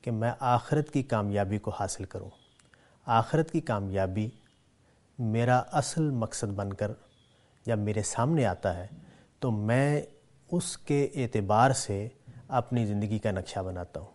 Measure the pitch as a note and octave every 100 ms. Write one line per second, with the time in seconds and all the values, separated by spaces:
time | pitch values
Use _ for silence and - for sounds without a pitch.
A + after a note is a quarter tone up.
0 | - A2+ A2+ - B2+ B2 - D3 D3 C#3
1 | C3 A2 G2+ G2+ G2 G#2 G#2+ - G2 -
2 | F#2+ - G2 - _ _ _ _ _ _
3 | - A2+ A2+ D#3 D#3+ - - G#2+ G2 F#2+
4 | F#2+ F#2+ A2 - _ _ _ _ _ _
5 | _ - A2+ A2+ A#2+ B2 - D3+ C3 -
6 | D#3 B2+ A2 - A2 G2 G2+ G2 G#2 G#2
7 | _ _ _ _ _ _ - A2+ G#2 G#2+
8 | G2+ - B2+ E3 A2+ F2 G2 E2+ F#2+ -
9 | - - - _ C3 G#2+ G#2 B2 C#3+ D3
10 | - - _ - _ F3 - - - C#3+
11 | C#3 D3+ A#2+ - G2 G#2+ C3 C3 - G2
12 | G#2+ - - - - C3 - B2 G#2+ G#2
13 | G#2 G#2 A2 F#2+ F#2+ - F#2 F2+ F2 D#2
14 | G2